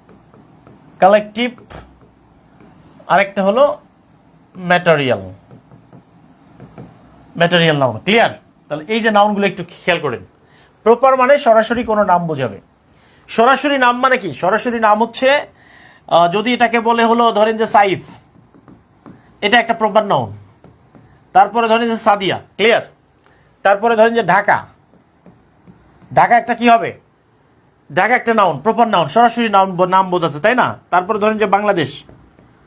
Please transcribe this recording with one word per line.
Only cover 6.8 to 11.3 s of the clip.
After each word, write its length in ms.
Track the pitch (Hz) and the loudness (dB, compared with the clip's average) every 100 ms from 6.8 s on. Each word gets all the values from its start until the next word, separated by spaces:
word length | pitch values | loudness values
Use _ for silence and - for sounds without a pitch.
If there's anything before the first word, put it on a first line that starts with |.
| - - _ _ - - | -20 -20 _ _ -18 -2
ম্যাটেরিয়াল 380 | 170 175 165 147 | 0 2 2 0
নাউন। 220 | 131 107 | -2 -4
ক্লিয়ার? 320 | - 226 175 - _ _ _ | -2 0 0 -4 _ _ _
তাহলে 160 | 151 156 | -12 -6
এই 120 | 226 | -4
যে 100 | 220 | 0
নাউনগুলো 360 | 208 208 202 196 | 2 2 0 -4
একটু 180 | 185 175 | -4 -14
খেয়াল 320 | - - 170 | -8 -4 -2
করেন। 200 | 147 110 90 _ _ _ _ _ | -4 -8 -12 _ _ _ _ _
প্রপার 340 | 214 240 269 262 | 0 2 2 2
মানে 220 | 254 | 2